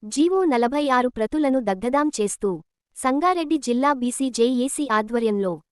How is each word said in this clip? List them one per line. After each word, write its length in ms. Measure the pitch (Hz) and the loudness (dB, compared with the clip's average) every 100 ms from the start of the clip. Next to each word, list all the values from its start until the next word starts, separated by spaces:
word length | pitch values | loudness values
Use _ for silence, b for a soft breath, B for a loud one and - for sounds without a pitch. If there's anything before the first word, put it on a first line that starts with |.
జీవో 360 | 214 214 320 381 | -8 0 2 2
నలభై 440 | 370 247 240 285 294 | 2 2 2 0 0
ఆరు 200 | 254 254 | 2 0
ప్రతులను 500 | 240 214 302 285 262 | -2 -2 0 2 0
దగ్ధదాం 480 | 214 190 226 277 302 | 0 -2 0 0 0
చేస్తూ, 420 | 285 208 - 202 170 - _ _ - | 0 -4 -2 -4 -4 -8 _ _ -6
సంగారెడ్డి 600 | 262 269 349 370 311 311 247 | -2 0 2 0 0 -2 0
జిల్లా 240 | 240 277 | 0 2
బీసీ 340 | 285 240 - 269 | 0 -2 -2 -4
జేఏసీ 540 | 233 233 254 254 - 285 | 2 2 2 -2 -2 -2
ఆధ్వర్యంలో 600 | 214 214 240 226 208 196 165 _ | 0 0 0 0 0 0 -4 _